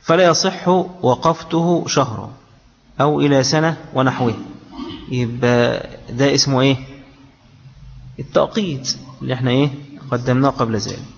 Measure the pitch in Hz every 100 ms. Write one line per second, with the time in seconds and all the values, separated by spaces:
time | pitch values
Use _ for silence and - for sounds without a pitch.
0 | - 170 180 156 190 185 175 180 180 -
1 | 127 123 165 160 - 165 170 170 - -
2 | 131 107 101 127 _ _ _ _ _ -
3 | 139 147 143 139 127 156 160 160 - -
4 | 131 - 120 107 - - - - - -
5 | - 127 120 120 123 120 120 117 - -
6 | - 120 139 135 143 131 135 131 - -
7 | - - - _ - - - - - -
8 | - - 135 156 143 226 196 135 131 -
9 | - - 131 127 127 127 143 139 - -
10 | - 120 123 127 139 131 120 110 - 87
11 | -